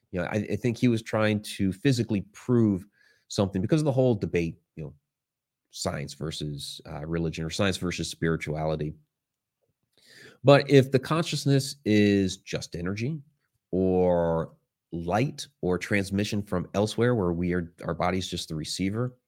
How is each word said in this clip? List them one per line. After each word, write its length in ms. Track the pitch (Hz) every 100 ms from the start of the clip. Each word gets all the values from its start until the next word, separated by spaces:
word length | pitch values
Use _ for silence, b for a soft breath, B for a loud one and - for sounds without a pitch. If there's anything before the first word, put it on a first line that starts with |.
| _
You 100 | 90
know, 60 | 85
I, 200 | 107 -
I 40 | 98
think 220 | 123 110
he 100 | 123
was 140 | 110
trying 400 | - 113 107 104
to 320 | - - 98
physically 480 | 90 143 120 113 104 -
prove 540 | - - 120 107 95 - b b b b
something 340 | - 98 95
because 200 | - 160
of 40 | 151
the 60 |
whole 240 | 131 127 107
debate, 400 | 87 87 82 - _ -
you 80 |
know, 100 | 73 - _ _ _ _ _ _ _
science 420 | - 92 80 71
versus, 640 | - 78 - 76 71 - - -
uh, 160 | 78 78
religion, 380 | 85 82 80
or 60 | 80
science 260 | - 98 90
versus 340 | 87 82 80
spirituality. 840 | - 80 80 - 76 78 78 78 - _ _ _ _ _ _ _ _ _ _ B B B B
But 260 | 131 143 -
if 220 | 139 135
the 80 | 127
consciousness 760 | - 160 - 147 139 139 135 -
is 540 | 101 107 104 101 92 -
just 380 | - - - 82
energy 440 | 87 101 123 160 - _ _ _ _
or 800 | 92 92 92 90 87 85 82 76 - _ _ _
light 560 | 85 85 101 143 - - _
or 160 | 87 90
transmission 640 | - 101 95 98 104 104
from 260 | 98 92 82 98
elsewhere 400 | 107 - 120 120
where 180 | 87
we 200 | 85 87
are, 200 | 90 85 -
our 120 | 78 85
body's 340 | 87 92 90
just 180 | 85 -
the 80 | 78
receiver, 580 | 73 - 95 110 123 123